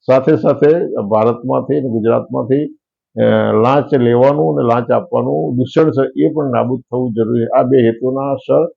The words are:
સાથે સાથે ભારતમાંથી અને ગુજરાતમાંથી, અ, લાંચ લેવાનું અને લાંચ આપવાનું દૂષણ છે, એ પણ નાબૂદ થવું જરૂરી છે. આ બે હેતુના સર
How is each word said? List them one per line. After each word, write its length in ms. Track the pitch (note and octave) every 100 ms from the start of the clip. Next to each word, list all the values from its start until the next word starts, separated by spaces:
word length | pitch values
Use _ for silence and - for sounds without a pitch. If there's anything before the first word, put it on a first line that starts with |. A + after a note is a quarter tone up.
સાથે 360 | - C3 B2+ D#3
સાથે 500 | - C#3+ D3 E3 - - G#2
ભારતમાંથી 680 | G#2+ A2 A#2 B2+ C3 B2 D3
અને 100 | C3
ગુજરાતમાંથી, 840 | A2+ G#2+ A#2+ A#2+ C3 A#2+ C3+ D3+ - _ _ _ A#2+
અ, 20 | A2+ A2 G#2+
લાંચ 420 | G#2+ A#2 C#3 C3
લેવાનું 640 | C#3+ A#2+ A#2+ C3 D3 D#3+ D3
અને 100 | B2
લાંચ 220 | A#2 A#2+
આપવાનું 680 | A#2 F#2+ A#2+ B2+ D3 D#3 B2
દૂષણ 340 | B2+ D#3+ D#3+
છે, 340 | B2+ C3+ -
એ 80 | D#3
પણ 160 | D3+ C#3+
નાબૂદ 300 | A#2 A#2 B2+
થવું 320 | - A#2+ B2+
જરૂરી 320 | A2 A2 A#2+
છે. 140 | A#2 C3
આ 40 |
બે 240 | B2+ C3 A#2
હેતુના 480 | A2+ B2+ C3+ C#3
સર 320 | C3+ - C#3 E3